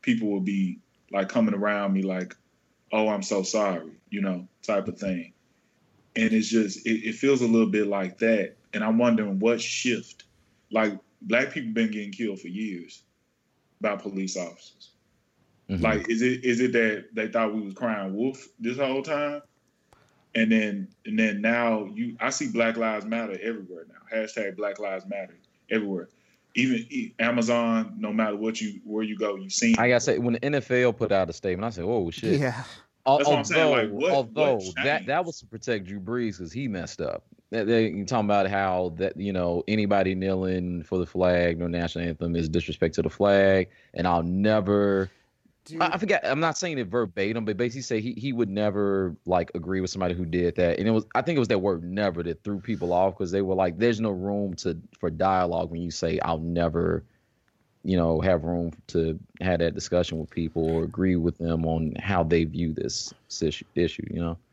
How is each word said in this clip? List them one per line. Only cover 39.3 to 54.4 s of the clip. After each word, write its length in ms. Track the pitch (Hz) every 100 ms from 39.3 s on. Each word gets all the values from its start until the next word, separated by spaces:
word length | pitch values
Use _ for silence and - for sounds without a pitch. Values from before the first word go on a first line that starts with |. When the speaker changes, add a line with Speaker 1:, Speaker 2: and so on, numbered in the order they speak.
Speaker 2:
know, 320 | 95 87 85 -
anybody 480 | 107 104 101 95
kneeling 680 | 95 95 92 92 92 90 87
for 160 | 80 92
the 80 | 87
flag, 520 | 92 90 90 87 82
no 80 | 87
national 380 | 87 85 85 85
anthem 300 | 80 85 85
is 120 | 80
disrespect 440 | 82 82 78 85 -
to 60 |
the 60 | -
flag, 600 | - 101 98 98 95 92 _ _
and 120 | - 87
I'll 160 | 85
never 880 | 85 92 104 107 95 104 101 98 95 _ _ _ _ _
Speaker 3:
Dude. 180 | - 160
Speaker 2:
I, 80 | 175
I 40 | 180
forget, 240 | 196 202
I'm 160 | - 139
not 160 | 165 151
saying 220 | 180 147
it 80 | 101
verbatim, 560 | 117 107 95 101 113
but 120 | 110 98
basically 240 | 120 117
say 180 | - 113
he, 120 | 110
he 180 | 113 131
would 160 | 120 110
never, 640 | 98 104 101 101 98 92 78 -
like, 240 | 90 87
agree 260 | 95 82 95
with 80 | 92
somebody 240 | 98 90
who 100 | 87
did 300 | 87 87 87 -
that. 220 | 90 82
And 100 | 104
it 20 |
was, 120 | 110 -
I 60 | 120
think 140 | 139 160
it 40 |
was 80 | 113
that 100 | 104
word 240 | 95 87
"never" 380 | 87 95 101 85
that 200 | 85 82
threw 160 | - 101
people 320 | 95 107 87
off 220 | 87 95 92
'cause 140 | 92
they 120 | 95
were 120 | 95
like, 240 | 95 92 82
"There's 220 | 117 110
no 100 | 110
room 440 | 95 95 101